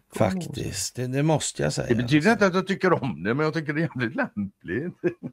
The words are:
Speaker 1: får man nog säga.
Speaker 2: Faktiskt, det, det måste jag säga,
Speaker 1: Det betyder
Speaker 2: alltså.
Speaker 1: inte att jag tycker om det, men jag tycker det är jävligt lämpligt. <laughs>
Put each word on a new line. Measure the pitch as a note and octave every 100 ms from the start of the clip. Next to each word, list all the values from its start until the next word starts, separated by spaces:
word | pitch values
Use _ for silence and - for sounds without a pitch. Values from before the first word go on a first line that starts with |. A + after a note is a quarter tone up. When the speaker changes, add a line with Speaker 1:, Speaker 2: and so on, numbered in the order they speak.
| _
Speaker 1:
får | - -
man |
nog | F#3
säga. | D3+
Speaker 2:
Faktiskt, | C3 - G2 - -
det, | B2
det | C3
måste | D#3 D3 - -
jag | D3
säga, | D3 B2
Speaker 1:
Det | A#2
betyder | B2 D3+
Speaker 2:
alltså. | F3
Speaker 1:
inte | A#3 G3
att |
jag | F3+ -
tycker | F#3+ F#3 D3
om | C3+ D2+
det, | F#2
men | C3 D#3
jag |
tycker | D#3+ D3
det | D3+
är | E3 C3
jävligt | A#2+ F#3
lämpligt. | B3+ - G2 - - E3+ E3+ -
<laughs> | F3 - -